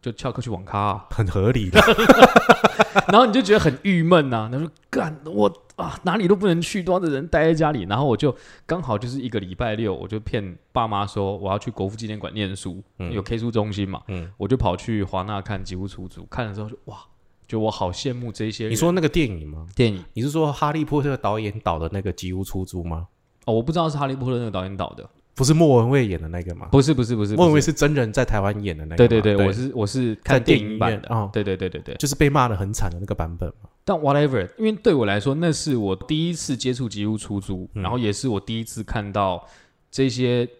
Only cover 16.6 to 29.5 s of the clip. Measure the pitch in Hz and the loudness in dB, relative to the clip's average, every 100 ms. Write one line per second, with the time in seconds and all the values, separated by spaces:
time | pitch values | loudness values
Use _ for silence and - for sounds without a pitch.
16.6 | 107 117 - - - _ _ _ _ 110 | -12 -14 -18 -20 -20 _ _ _ _ -2
17.6 | 110 - 92 90 143 123 120 107 110 107 | -2 0 -4 -4 -6 -6 -8 -6 -6 -4
18.6 | 110 113 170 180 156 175 135 90 76 78 | -4 0 2 2 2 2 0 -2 -10 -12
19.6 | 80 - 117 98 82 - 135 156 156 135 | -12 2 2 2 -8 -6 -4 0 0 0
20.6 | 151 156 151 147 143 131 101 107 107 104 | -2 -2 -2 0 0 -2 -2 -2 -4 -4
21.6 | 92 82 82 98 98 87 92 92 95 95 | -4 -2 -4 -4 -4 -6 -6 -6 -6 -6
22.6 | 92 92 85 80 85 _ _ _ - 113 | -6 -6 -6 -6 -8 _ _ _ -2 -2
23.6 | 123 165 160 147 139 135 127 123 117 98 | 0 -2 -2 -2 -4 -4 -4 -4 -4 -6
24.6 | 92 98 90 - - _ _ - 131 156 | -6 -6 -8 -10 -20 _ _ -2 2 6
25.6 | 165 123 113 139 113 85 80 90 87 82 | 8 6 6 2 2 -2 -6 -8 -8 -10
26.6 | 80 135 135 135 117 120 104 110 175 151 | 2 4 4 2 0 0 0 4 6 6
27.6 | 143 147 143 147 117 107 123 107 98 104 | 2 2 2 2 0 0 0 2 0 -2
28.6 | 101 78 78 82 120 113 104 101 98 | -6 -6 -8 4 6 6 4 4 2